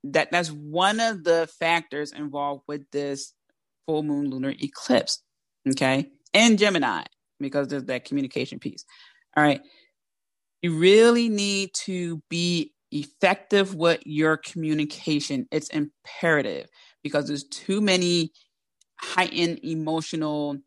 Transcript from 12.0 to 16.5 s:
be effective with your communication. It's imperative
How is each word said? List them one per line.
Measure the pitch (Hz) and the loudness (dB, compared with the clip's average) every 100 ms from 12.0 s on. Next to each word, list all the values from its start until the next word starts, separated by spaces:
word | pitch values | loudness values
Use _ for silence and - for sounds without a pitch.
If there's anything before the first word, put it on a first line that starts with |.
| 175 165 _ | -4 -6 _
be | 170 175 170 - _ _ | -2 0 0 -4 _ _
effective | 147 143 _ 190 196 - 202 190 180 | -8 -8 _ 2 2 2 2 2 2
with | 170 165 - | 2 2 -2
your | 151 156 156 | 0 2 2
communication. | - 170 156 151 147 - - 147 135 139 123 | -4 -6 -2 -2 -2 -6 -2 -2 -2 -6 -4
It's | 156 151 | -6 -4
imperative | 156 147 _ - - 170 151 117 | -6 -6 _ -20 -4 2 2 0